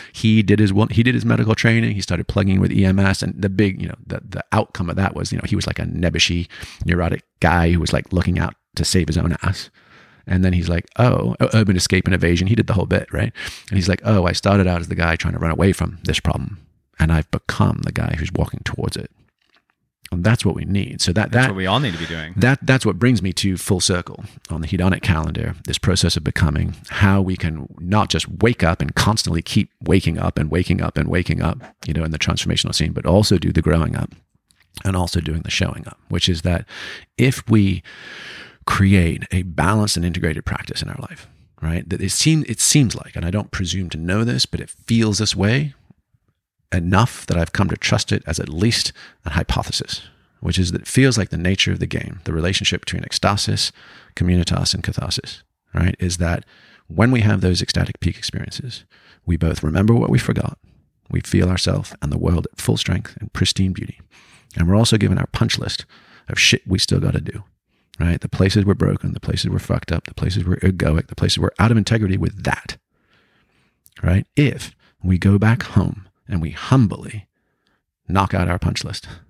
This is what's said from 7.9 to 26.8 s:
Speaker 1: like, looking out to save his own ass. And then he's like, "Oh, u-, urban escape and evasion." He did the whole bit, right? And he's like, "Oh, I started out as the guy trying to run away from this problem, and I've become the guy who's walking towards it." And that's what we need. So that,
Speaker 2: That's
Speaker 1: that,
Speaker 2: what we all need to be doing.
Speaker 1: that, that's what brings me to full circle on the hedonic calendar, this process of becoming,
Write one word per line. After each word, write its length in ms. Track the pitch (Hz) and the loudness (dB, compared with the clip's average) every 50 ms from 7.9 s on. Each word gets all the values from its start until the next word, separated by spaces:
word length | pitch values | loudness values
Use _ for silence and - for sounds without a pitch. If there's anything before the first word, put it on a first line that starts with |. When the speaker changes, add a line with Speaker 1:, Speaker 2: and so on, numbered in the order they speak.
Speaker 1:
like, 220 | - - - - 92 | -2 -2 -2 -2 -2
looking 260 | 90 - 90 90 87 | 0 0 0 0 0
out 160 | 82 - - _ _ _ - | -2 -4 -6 _ _ _ -6
to 100 | - 80 | -4 -2
save 220 | - - 92 80 | 0 2 2 2
his 100 | 78 80 | 2 0
own 180 | 82 82 85 - - - | 0 0 0 -2 -2 -2
ass. 260 | 98 98 - - - _ _ _ _ - - - _ _ _ _ | -2 -4 -4 -8 -16 _ _ _ _ -20 -20 -20 _ _ _ _
And 180 | - 92 92 92 | -2 0 2 4
then 80 | 92 90 | 4 2
he's 160 | 87 85 87 | 2 2 0
like, 160 | 85 85 - _ - | 0 -2 -2 _ 0
"Oh, 380 | - 120 127 - - - - - - | 2 4 4 4 2 0 -2 0 0
u-, 80 | 127 - - | 0 2 2
urban 200 | 110 107 98 92 | 4 4 4 2
escape 300 | 90 - - 92 92 - | 2 2 2 2 2 2
and 80 | 92 92 | 2 2
evasion." 320 | 90 85 85 85 85 90 | 2 2 2 2 2 2
He 80 | 98 117 | 2 2
did 140 | 110 92 | 2 2
the 80 | - - | 2 2
whole 100 | 95 - | 0 2
bit, 260 | - 90 87 - - | 2 0 0 -2 -2
right? 220 | - - 110 117 - - - - - - - - | -2 -2 -2 -2 -4 -8 -12 -14 -14 -14 -8 -4
And 80 | 98 | -2
he's 120 | 98 85 92 | 0 2 2
like, 120 | 92 - - | 0 0 2
"Oh, 220 | 110 107 95 87 | 2 4 4 4
I 60 | 87 - | 2 0
started 340 | - - 101 101 101 92 | 0 2 4 4 4 4
out 120 | 90 87 85 | 4 2 0
as 80 | 82 | -2
the 80 | - 92 | -4 -4
guy 200 | 87 85 82 82 | -2 0 0 0
trying 180 | - - - - | 0 -2 -2 -2
to 60 | 82 | -2
run 100 | 82 82 | -2 0
away 240 | 80 78 87 98 87 | 2 2 2 2 2
from 240 | - 85 82 82 82 - | 2 -2 -4 -6 -6 -4
this 160 | - - - | -4 -2 -2
problem, 400 | - 80 - - 67 - 98 - - _ _ _ _ _ _ - | 0 -2 -2 -2 -4 -8 -10 -14 -18 _ _ _ _ _ _ 0
and 120 | 80 80 | 2 4
I've 180 | 82 78 78 - | 4 2 2 0
become 500 | - - - - - - 104 90 76 - - | -4 -6 -4 -2 0 2 2 2 2 0 -4
the 80 | - | -6
guy 240 | - - - - - 80 | -4 -4 -4 -4 -4 -4
who's 120 | - - | -4 -2
walking 300 | - - - - - - - | -2 -2 -2 -2 -4 -8 -8
towards 320 | - - - - - - | -8 -6 -6 -6 -6 -6
it." 140 | - - - _ _ _ _ _ _ _ _ _ _ _ _ _ _ _ _ _ _ - - | -6 -10 -12 _ _ _ _ _ _ _ _ _ _ _ _ _ _ _ _ _ _ -12 -8
And 120 | 92 87 85 | -4 0 0
that's 220 | 110 120 - - | 2 2 2 0
what 80 | 92 - | 0 -2
we 100 | - 80 | -2 -4
need. 380 | 82 98 101 - - - - | -2 -2 -2 -2 -4 -6 -4
So 100 | - 92 85 | -2 0 0
that, 180 | - - - | 0 0 0
Speaker 2:
That's 160 | 113 120 131 | 0 0 0
Speaker 1:
that, 20 | 123 | 0
Speaker 2:
what 80 | 98 | -2
we 80 | 95 92 | -2 -2
all 140 | 92 104 131 | 0 0 0
need 140 | 147 110 85 | 0 -2 -4
to 60 | 80 | -4
be 60 | 82 | -6
doing. 300 | 80 85 80 78 82 92 | -8 -8 -8 -10 -8 -2
Speaker 1:
that, 220 | 101 110 127 135 - | 2 2 2 2 2
that's 240 | - 135 131 131 - | 2 2 2 2 2
what 140 | 107 90 87 | 0 0 2
brings 240 | 117 127 127 95 92 | 4 4 4 2 0
me 100 | 92 85 | -2 -2
to 240 | - - 98 92 | 0 0 0 0
full 220 | 85 - - 101 90 | -2 0 0 0 0
circle 440 | - - 92 87 - - - - - - - - - - | 0 0 0 -2 -4 -6 -12 -16 -16 -18 -18 -16 -12 -8
on 100 | 82 78 | -8 -6
the 60 | 80 | -4
hedonic 340 | 78 - 85 90 95 87 85 | -2 0 0 2 2 2 2
calendar, 540 | - - 82 80 78 80 80 80 78 80 85 - - | 2 0 0 2 0 -2 -4 -4 -4 -4 -6 -8 -8
this 140 | 85 85 - | -8 -6 -2
process 360 | - - 87 - - 87 - | 0 0 2 4 2 2 0
of 80 | 80 80 | 0 -2
becoming, 520 | - - - 85 76 73 80 82 85 82 - | -2 0 2 2 2 2 2 0 -2 -4 -8